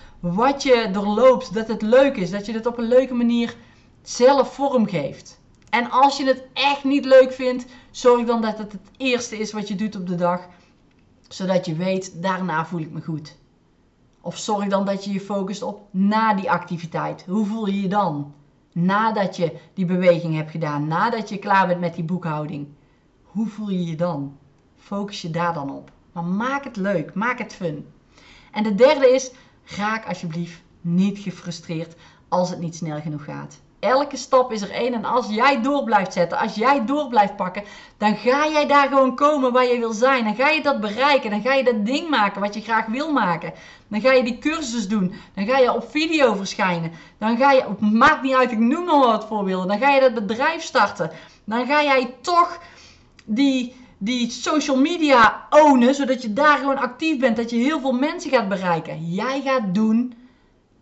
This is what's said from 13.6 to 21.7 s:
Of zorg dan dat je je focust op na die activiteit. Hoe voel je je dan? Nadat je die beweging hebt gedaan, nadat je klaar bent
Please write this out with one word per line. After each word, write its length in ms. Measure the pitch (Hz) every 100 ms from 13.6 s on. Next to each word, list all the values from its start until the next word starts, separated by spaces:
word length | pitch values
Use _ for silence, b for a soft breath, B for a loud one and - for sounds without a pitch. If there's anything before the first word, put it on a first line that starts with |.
| _ _ _ _ _ _
Of 180 | - -
zorg 280 | - 208 202
dan 180 | 196
dat 200 | 196 196
je 80 | 208
je 80 | 196
focust 420 | - 202 190 214
op 260 | - 202 -
na 440 | 185 196 220 226
die 160 | 202 185
activiteit. 760 | 170 - 165 160 160 151 156 -
Hoe 180 | 208 202
voel 200 | 226 208
je 140 | 196
je 80 | 190
dan? 460 | 208 185 147 143 - _ _ _
Nadat 640 | 175 180 202 220 214 185 -
je 200 | 165 - B
die 100 | -
beweging 500 | 175 180 180 165 165
hebt 160 | 156 156
gedaan, 360 | 165 156 147 151
nadat 420 | 165 226 226 208
je 100 | 196
klaar 280 | 208 196
bent 140 | 180